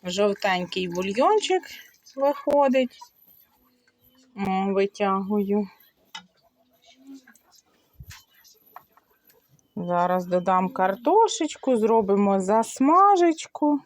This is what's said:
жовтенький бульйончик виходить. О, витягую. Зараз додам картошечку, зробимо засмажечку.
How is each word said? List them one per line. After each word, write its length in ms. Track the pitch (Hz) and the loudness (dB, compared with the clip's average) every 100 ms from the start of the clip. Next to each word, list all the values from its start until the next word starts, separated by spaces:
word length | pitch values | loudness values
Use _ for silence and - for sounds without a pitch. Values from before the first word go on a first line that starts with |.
жовтенький 840 | 180 180 208 202 202 180 180 190 185 | -8 -2 -2 -2 -4 -4 -4 -6 -6
бульйончик 720 | 175 190 202 311 427 - 370 - - - _ - 269 | -6 -6 0 2 2 0 -4 -4 -20 -20 _ -20 -4
виходить. 840 | 277 285 - 285 277 262 247 - - _ _ _ _ _ _ _ _ _ _ _ _ 202 196 | -2 -2 0 2 2 2 -2 -6 -20 _ _ _ _ _ _ _ _ _ _ _ _ -8 -4
О, 260 | 190 196 | -2 0
витягую. 920 | 196 202 - 202 196 196 208 196 208 202 _ _ _ _ - _ _ _ _ _ _ _ 262 269 269 _ _ _ _ _ _ _ _ - - _ _ _ _ _ - _ _ _ _ _ _ _ _ _ - | 0 -2 -2 -2 -2 -2 -2 0 -2 -2 _ _ _ _ -20 _ _ _ _ _ _ _ _ -20 -20 _ _ _ _ _ _ _ _ -20 -20 _ _ _ _ _ -20 _ _ _ _ _ _ _ _ _ -12
Зараз 500 | 175 175 180 185 180 | -4 0 0 0 -2
додам 440 | 180 180 185 185 | -2 0 0 0
картошечку, 1080 | - 190 196 277 392 453 - 302 - - 240 | 0 -2 0 2 2 2 0 -6 -4 -2 0
зробимо 600 | 214 226 190 196 202 196 | 2 2 2 2 2 0
засмажечку. 1400 | 185 214 220 - 269 349 403 392 349 320 - - 294 294 | 2 0 0 0 2 6 6 6 2 0 -10 -4 -2 -2